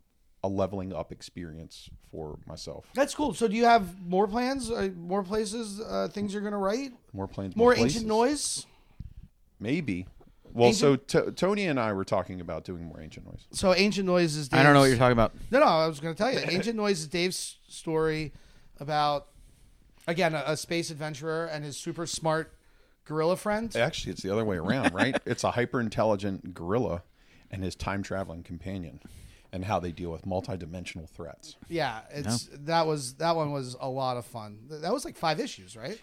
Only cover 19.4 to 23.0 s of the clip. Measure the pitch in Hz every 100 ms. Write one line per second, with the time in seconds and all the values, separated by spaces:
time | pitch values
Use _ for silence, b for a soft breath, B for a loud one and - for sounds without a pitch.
19.4 | - - - _ - _ - 170 175 156
20.4 | 135 156 - 170 160 151 151 143 160 160
21.4 | 165 151 147 131 - 160 165 - 160 156
22.4 | 156 - _ _ _ _